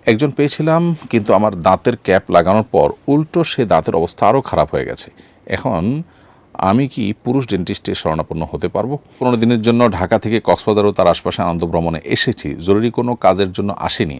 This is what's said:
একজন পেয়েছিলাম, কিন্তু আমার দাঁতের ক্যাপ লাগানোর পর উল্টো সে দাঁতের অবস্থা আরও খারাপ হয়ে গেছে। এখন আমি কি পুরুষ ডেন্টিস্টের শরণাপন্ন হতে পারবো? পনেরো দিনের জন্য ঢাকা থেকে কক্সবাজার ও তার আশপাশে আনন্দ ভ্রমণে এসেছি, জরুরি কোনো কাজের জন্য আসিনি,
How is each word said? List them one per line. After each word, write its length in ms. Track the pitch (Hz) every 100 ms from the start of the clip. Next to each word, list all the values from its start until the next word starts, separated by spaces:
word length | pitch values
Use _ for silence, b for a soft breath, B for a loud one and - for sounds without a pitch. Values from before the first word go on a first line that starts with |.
| -
একজন 260 | 113 147
পেয়েছিলাম, 640 | 135 143 - 156 165 170 160 -
কিন্তু 240 | 117 104
আমার 280 | 98 107 92
দাঁতের 360 | 82 95 - 113
ক্যাপ 260 | - 95 -
লাগানোর 340 | 87 85 104 107
পর 200 | 85 71 - -
উল্টো 360 | 147 156 175
সে 220 | 160 - 110
দাঁতের 300 | 82 - 82
অবস্থা 320 | 85 - 104
আরও 140 | 135
খারাপ 300 | - 82 76
হয়ে 140 | 69 64
গেছে। 260 | - - _ b b -
এখন 580 | 95 127 92 98 147 170 b b b b
আমি 340 | - 95 113 139
কি 260 | - 104 107
পুরুষ 240 | 120 135 120
ডেন্টিস্টের 480 | 98 87 98 - 92
শরণাপন্ন 520 | - 78 80 80 82
হতে 160 | - 90
পারবো? 320 | 95 110 147 _ -
পনেরো 180 | 127 117
দিনের 240 | 113 120
জন্য 300 | 110 117 120
ঢাকা 280 | 85 92 -
থেকে 220 | 110 110
কক্সবাজার 420 | - 87 - 104 104
ও 60 |
তার 160 | 98 87
আশপাশে 340 | 85 - -
আনন্দ 240 | 87 85 85
ভ্রমণে 340 | 85 82 80
এসেছি, 520 | - - - - 76 71
জরুরি 360 | 85 101 117
কোনো 240 | 110 120 120
কাজের 360 | 92 95 98
জন্য 220 | 92 101 -
আসিনি, 420 | 87 - 90 69